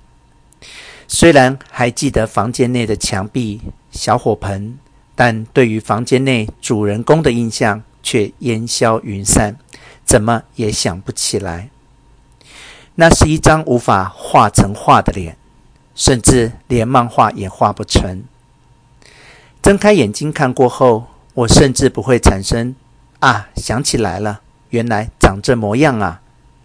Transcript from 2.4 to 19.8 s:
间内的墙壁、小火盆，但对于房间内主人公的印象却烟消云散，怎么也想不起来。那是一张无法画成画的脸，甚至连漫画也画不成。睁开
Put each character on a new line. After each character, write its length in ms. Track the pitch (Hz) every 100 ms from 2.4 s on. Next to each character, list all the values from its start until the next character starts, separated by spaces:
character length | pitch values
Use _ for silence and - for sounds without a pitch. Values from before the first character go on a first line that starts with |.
| 107
间 200 | 120 123
内 120 | 123 110
的 100 | 101
墙 320 | - 101 104
壁、 340 | 135 113 104 - - _
小 260 | - - 113
火 180 | 123 107
盆， 440 | 98 98 104 131 _ _ _
但 320 | - 123 113 110
对 220 | - 123
于 120 | 110
房 240 | - 104
间 200 | 123 127
内 260 | 135 127 107 -
主 240 | - 113
人 200 | 104 104
公 180 | 117 151
的 100 | 143
印 200 | 117 117
象 320 | - 117 104 - _
却 300 | - 123 101 -
烟 280 | 127 113 117
消 320 | - 120 113
云 220 | 113 98
散， 340 | 98 107 104 107 _ - - -
怎 200 | - 123
么 200 | 107 117 - -
也 160 | 110
想 280 | 104 123 90
不 100 | 98
起 260 | - - 110
来。 320 | 95 85 113 _ _ _ _ _ _ _ - - - - - -
那 180 | 165
是 160 | - 156
一 80 | 156
张 260 | 175 156 -
无 120 | 123
法 340 | - 104 95 -
画 340 | - 143 107
成 240 | - 98
画 280 | 104 - 123
的 100 | -
脸， 240 | 101 82 - _ _ _ _ _
甚 280 | - - 127
至 320 | - 127 113 117 -
连 200 | 120 113
漫 200 | 131 120
画 220 | - 110
也 160 | - 98
画 240 | - 110
不 100 | 101
成。 400 | 104 - 98 92 123 _ _ _ _ _ _ _ - - - - _ _
睁 160 | -
开 160 | 202